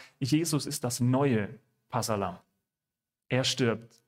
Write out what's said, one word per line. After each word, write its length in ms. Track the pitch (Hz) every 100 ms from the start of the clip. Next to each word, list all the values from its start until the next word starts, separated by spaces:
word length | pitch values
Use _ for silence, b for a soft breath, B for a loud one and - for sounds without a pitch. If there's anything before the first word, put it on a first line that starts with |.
| B B
Jesus 480 | 131 151 165 147 -
ist 180 | 147
das 160 | 123 120
neue 480 | 123 131 143 110 101 - _ _ _
Passalam. 500 | 120 110 104 92 90 _ _ _ _ _ _ _ _ -
Er 140 | 127
stirbt 580 | 131 - 120 110 - _